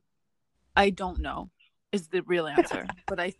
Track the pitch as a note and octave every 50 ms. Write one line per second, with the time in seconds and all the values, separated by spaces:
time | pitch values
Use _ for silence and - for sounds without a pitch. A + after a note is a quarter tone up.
0 | _ _ _ _ _ _ _ _ _ _ _ _ _ _ _ - G3+ G3 F#3+ -
1 | G3 F#3 F3 - D3+ C#3 - - - F#3 - _ _ _ _ _ _ _ - G3+
2 | E3 D#3 - F#3 E3+ - F3+ F3 D#3+ D3+ C#3+ F3+ F3 - - F#3 - F#3 F3+ -
3 | - - G3 F3 F3 F#3 -